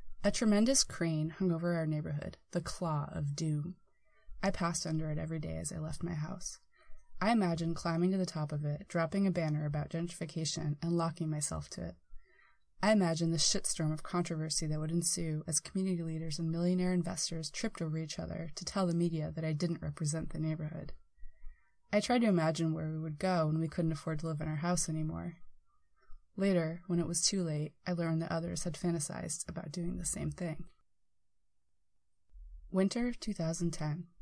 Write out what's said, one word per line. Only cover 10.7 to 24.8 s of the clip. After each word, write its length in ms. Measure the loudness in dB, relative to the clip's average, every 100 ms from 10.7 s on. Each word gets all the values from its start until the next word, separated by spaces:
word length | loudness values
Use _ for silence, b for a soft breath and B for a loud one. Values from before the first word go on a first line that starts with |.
| -2
and 160 | 2 2
locking 320 | 2 0 -2
myself 440 | 0 -2 -4 -6
to 120 | -8
it. 120 | -8 -8 -12 b b b b b _ 2
I 80 | 6
imagined 420 | 6 6 4 2
the 60 | 4
shitstorm 520 | 4 2 0 0 0
of 120 | 0
controversy 640 | 0 0 0 -2 -2 -2 0
that 120 | 0
would 120 | 0
ensue 500 | 2 2 0 0 -2 0
as 120 | -2
community 440 | 0 0 0 0
leaders 340 | -2 -4 -4 -2
and 140 | 0
millionaire 420 | 2 4 4 4
investors 560 | 2 0 -2 -4 -4 -6
tripped 320 | -4 -4 -2
over 160 | -2 -2
each 220 | -4 -6
other 320 | -6 -4 -6
to 100 | -6
tell 220 | -4 0 2
the 80 |
media 380 | 4 2 2 -2 -2
that 80 |
I 100 | -2
didn't 280 | 0 0 -2
represent 480 | -4 -2 -2 0 -2
the 100 | -2
neighborhood. 540 | -2 -2 -4 -6 -8 -10 -12 -10 -10 -8 -10 -10 _ _ _
I 80 | 2
tried 220 | 4 4
to 60 | 6
imagine 480 | 6 4 2 0 0
where 160 | -2
we 80 | -4
would 180 | -4 -2
go 300 | 2 4 4
when 120 | 2
we 80 | 0
couldn't 240 | 0 0
afford 280 | 0 -2 -2
to 80 | -2
live 120 | -2
in 80 | -2
our 100 | -2
house 300 | 2 2